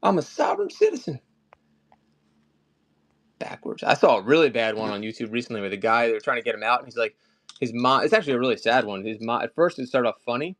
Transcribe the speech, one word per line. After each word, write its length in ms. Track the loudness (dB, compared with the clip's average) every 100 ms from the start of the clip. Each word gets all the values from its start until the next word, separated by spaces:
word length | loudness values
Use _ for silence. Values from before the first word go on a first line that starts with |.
I'm 140 | 2 2
a 60 |
sovereign 460 | 0 0 0 0 -2
citizen. 480 | 2 2 2 -8 -10 _ _ _ _ _ _ _ _ _ _ _ _ _ _ _ _ _ _ _ _ _ _
Backwards. 440 | -12 -12 -10 -8
I 120 | -2 2
saw 220 | 4 4
a 60 |
really 260 | 4 4 4
bad 260 | 2 -2 0
one 160 | -4
on 100 | -4
YouTube 300 | -6 -8 -6
recently 300 | -6 -6 -6
with 120 | -6
a 40 | -4
guy, 300 | 2 2 2
they 60 |
were 80 | 0
trying 160 | -2 -4
to 40 |
get 120 | -2 -4
him 80 |
out, 160 | 0 0
and 80 | -2
he's 100 | -4
like, 200 | -4 _ _ _ _ -8
his 140 | -6
mom, 300 | 0 2 4
it's 100 | 4
actually 200 | 2 2
a 60 | 0
really 180 | 0 0
sad 280 | 2 2 2
one. 200 | -4 -8
His 140 | -8
mom, 220 | -4 -4
at 120 | -4 0
first 240 | 0 0
it 80 | -4
started 220 | 0 0
off 60 | -2 -4
funny 320 | -4 -4